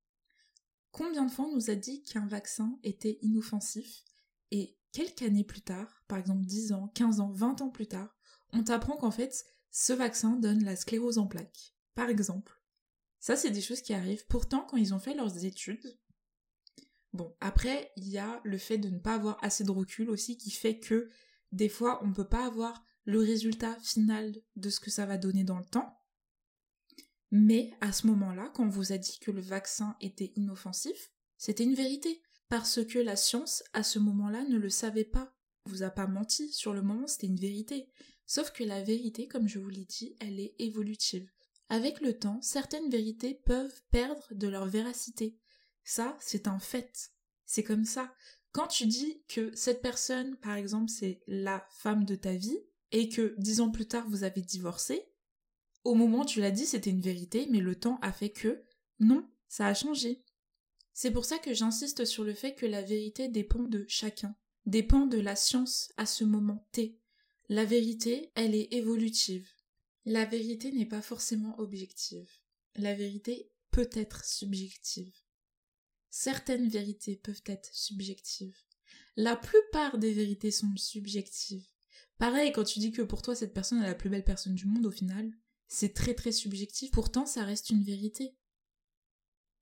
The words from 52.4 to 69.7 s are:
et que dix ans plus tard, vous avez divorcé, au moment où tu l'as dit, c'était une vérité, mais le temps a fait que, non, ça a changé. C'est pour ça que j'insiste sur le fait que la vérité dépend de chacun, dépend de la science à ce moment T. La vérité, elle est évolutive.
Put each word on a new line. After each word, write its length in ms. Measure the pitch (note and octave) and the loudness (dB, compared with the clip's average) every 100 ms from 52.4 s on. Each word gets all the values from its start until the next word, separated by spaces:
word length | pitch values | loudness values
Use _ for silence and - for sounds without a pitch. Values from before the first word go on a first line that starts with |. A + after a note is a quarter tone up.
| G#3 D4 - _ _ | -2 -4 -6 _ _
et 200 | A3 A3+ | 2 2
que 240 | A#3 A3 G3+ | 2 0 0
dix 240 | G#3 A3 | 0 2
ans 100 | A3+ | 2
plus 160 | A3+ A3 | 0 -2
tard, 220 | A#3 A3+ | -4 -2
vous 160 | G3+ | -2
avez 160 | F#3+ F#3+ | -2 -2
divorcé, 720 | F3+ F#3 F3 F3+ - D#4+ - _ _ _ _ _ _ _ | -6 -6 -6 -4 -4 -4 -6 _ _ _ _ _ _ _
au 100 | A#3+ | 4
moment 280 | A3+ A#3 A#3 | 8 8 6
où 20 | C#4 | 2
tu 140 | G#3+ | 2
l'as 100 | G3+ | 2
dit, 140 | G3 | 2
c'était 260 | D#4 A#3 G3 | 0 0 2
une 120 | F#3 | 2
vérité, 440 | F#3 F3+ F3+ A3+ D4 | 0 -2 -2 -2 4
mais 100 | A3 | 4
le 180 | F3+ F3+ | 4 0
temps 200 | A#3+ B3 | 0 0
a 120 | G3 | -2
fait 180 | - G#3 | -2 -4
que, 340 | - A3 C#4 - _ _ _ | 0 -2 -2 -8 _ _ _
non, 300 | A3 C#4 - _ _ | 8 8 4 _ _
ça 200 | - G3+ | -2 0
a 80 | |
changé. 500 | G3+ C#4+ C#4+ A#3+ C4 _ _ _ _ _ _ _ | 2 0 -2 -2 -4 _ _ _ _ _ _ _
C'est 160 | - B3+ | -2 0
pour 160 | A#3 A#3 | 0 0
ça 120 | D#4+ | -2
que 140 | D4+ | 0
j'insiste 520 | A3 A3+ A3+ C#4+ C#4+ A#3 | 2 2 2 -2 -2 -2
sur 180 | - | 0
le 100 | G#3 | -4
fait 200 | G#3 C4+ | -4 -6
que 120 | C4+ A3+ | -2 -2
la 160 | G3+ | -2
vérité 460 | G3 G#3+ G#3+ G#3+ C4 | 0 -2 -2 -4 -2
dépend 340 | A3 G#3 A#3 | -2 2 2
de 220 | A#3+ G#3 G3+ | 2 -2 -2
chacun, 460 | - G#3+ G#3 G3+ - _ _ | -4 -4 -6 -10 -10 _ _
dépend 420 | G#3+ A3 A3+ C#4 C#4 | 2 2 6 6 6
de 120 | A3+ | 2
la 180 | G3+ G3+ | 0 2
science 560 | - B3+ B3+ - - - | 2 2 0 -2 -4 -4
à 80 | G#3+ | -4
ce 180 | - | 2
moment 420 | G#3+ G#3 G#3 G#3 - | 2 4 2 -2 -4
T. 260 | - A3 - _ _ _ _ - | -2 -2 -6 _ _ _ _ -2
La 140 | G#3 G#3+ | 0 4
vérité, 640 | A#3+ A3+ A3+ A3+ B3+ D#4+ | 4 4 0 -2 -2 -4
elle 200 | - A3+ | 0 2
est 180 | G#3+ G#3+ | 2 2
évolutive. 800 | A#3+ A3 A3+ A3 A3+ - F#3 F#3 _ _ | 0 2 2 2 2 0 -2 -8 _ _